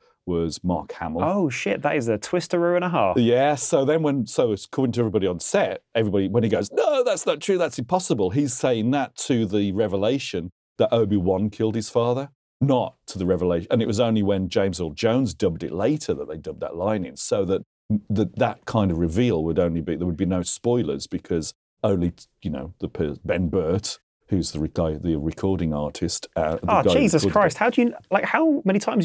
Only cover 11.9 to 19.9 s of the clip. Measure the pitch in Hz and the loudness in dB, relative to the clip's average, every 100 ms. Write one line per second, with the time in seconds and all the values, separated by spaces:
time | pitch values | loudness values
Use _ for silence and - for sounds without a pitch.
11.9 | 120 120 123 143 _ _ _ 143 127 90 | 0 0 -2 -6 _ _ _ 2 2 0
12.9 | - - 95 92 90 90 85 87 120 117 | -8 -12 -4 0 2 2 0 0 0 2
13.9 | 104 117 110 101 98 92 110 98 87 82 | 2 2 2 2 0 0 0 0 -2 -6
14.9 | 76 113 123 127 - 95 80 85 85 113 | 0 0 2 0 0 -2 -2 -6 -2 0
15.9 | 156 - 73 73 78 78 73 - 82 98 | -2 -4 -6 -6 -10 -10 -10 -10 -4 -2
16.9 | 107 87 - - 107 92 95 - _ - | -2 -6 -8 -2 -2 0 -2 -4 _ -4
17.9 | 107 - 104 98 - 120 - - 113 95 | -4 -2 0 0 0 -2 -2 -2 0 2
18.9 | 82 85 85 123 85 82 80 87 82 78 | 2 0 2 2 2 0 2 0 0 -4